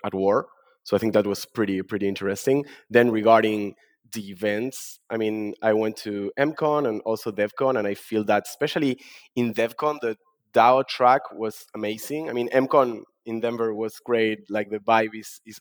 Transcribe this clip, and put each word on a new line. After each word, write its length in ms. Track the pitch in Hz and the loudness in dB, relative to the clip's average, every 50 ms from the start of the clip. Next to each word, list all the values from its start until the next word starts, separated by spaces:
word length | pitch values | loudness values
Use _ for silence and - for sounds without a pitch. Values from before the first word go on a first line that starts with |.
| - | -6
at 80 | 104 - | -6 -4
war. 340 | 95 95 98 104 127 - - _ _ _ _ _ _ _ | 0 2 2 2 2 0 -4 _ _ _ _ _ _ _
So 120 | - - | -2 -2
I 40 | 98 | 0
think 140 | 107 113 101 | 0 2 2
that 120 | 107 101 | 2 2
was 200 | 101 98 - - | 2 0 -4 -6
pretty, 360 | - - - 110 98 95 95 | -6 -4 -2 -2 -2 -2 -4
pretty 260 | 98 - 110 98 101 98 | -4 -4 -4 -2 -2 -2
interesting. 580 | 98 - 98 98 98 98 - 135 135 143 143 143 - - _ - | -2 -2 -4 -4 -4 -2 0 0 0 0 0 -4 -10 -20 _ 2
Then 220 | 107 120 120 123 | 4 4 6 6
regarding 640 | 110 110 104 113 113 113 110 110 107 107 104 101 90 _ _ _ _ _ _ 110 | 4 2 6 6 6 6 6 4 0 -2 -4 -6 -8 _ _ _ _ _ _ _
the 180 | - 117 101 98 | -12 -12 -12 -12
events, 680 | 98 90 104 104 104 107 117 135 - - - - - - _ - | -8 -4 -2 -2 -2 -2 -2 -6 -8 -10 -14 -16 -18 -18 _ -8
I 80 | 120 113 | -4 -2
mean, 380 | 110 107 107 110 107 104 - - - | -2 -2 -2 -2 -4 -6 -6 -2 2
I 100 | 113 107 | 2 2
went 240 | 110 110 110 107 - | 4 2 0 -4 -6
to 340 | - 107 104 101 101 101 - - | -8 -8 -6 -6 -6 -6 -4 -2
M 160 | 139 151 156 | -2 -2 -2
con 320 | - 160 151 151 147 143 | 0 0 0 0 0 0
and 160 | 120 107 107 | 0 -2 -2
also 300 | - 110 113 110 - 117 | -2 -4 -4 -4 -4 -4
dev 240 | 104 98 104 104 - | -4 -2 -2 -2 -2
con, 220 | - 139 131 127 117 | 0 0 0 2 2
and 100 | 104 101 | 0 -2
I 80 | 101 | -4
feel 280 | - - - 113 107 107 | -6 -6 -4 -2 -2 0
that 180 | 101 104 104 - - | 2 2 0 0 -2
especially 520 | - - 147 156 - 175 151 135 123 - - - - - - _ _ | -6 -4 -4 -2 0 0 0 0 0 -2 -6 -16 -20 -20 -20 _ _
in 160 | 123 120 117 107 | -2 -2 0 0
dev 220 | 113 113 117 120 | 0 -2 -2 -2
con, 220 | - 151 151 151 147 | -2 -4 -2 -2 -2
the 160 | - 113 110 - _ _ _ _ _ _ - | -4 -6 -6 -8 _ _ _ _ _ _ 4
dao 340 | 120 113 120 127 131 135 - | 6 6 6 6 4 2 0
track 340 | - - 127 123 131 143 - - - | 0 2 4 6 6 4 2 -4 -10
was 320 | - 113 110 - - - - - | -8 -8 -8 -8 -10 -14 -16 -12
amazing. 560 | 110 107 104 110 110 - - 143 151 160 156 | -8 -6 -6 -6 -8 -8 -8 -8 -6 -6 -4
I 40 | 120 | -4
mean, 140 | 120 120 120 | -4 -2 0
M 180 | - 131 131 135 | 2 0 2 2
con 380 | 156 147 131 123 113 104 - - _ _ _ | 4 2 2 2 0 -6 -12 -16 _ _ _
in 140 | 120 113 113 | -8 -6 -4
Denver 340 | 110 117 117 113 113 113 107 | -4 -4 -2 -2 -2 -2 -2
was 240 | 104 113 110 - - - | -4 -6 -6 -8 -10 -6
great. 460 | - 120 113 113 110 110 104 101 - | -2 0 2 2 0 0 -4 -6 -6
Like, 180 | 104 107 107 101 | -4 -4 -4 -4
the 100 | 107 107 | -6 -4
vibe 360 | 101 113 113 113 110 107 107 | 0 2 4 4 2 0 -4
is, 260 | 110 107 - - - _ 113 | -10 -16 -16 -18 -20 _ -20
is 120 | 107 - | -20 -4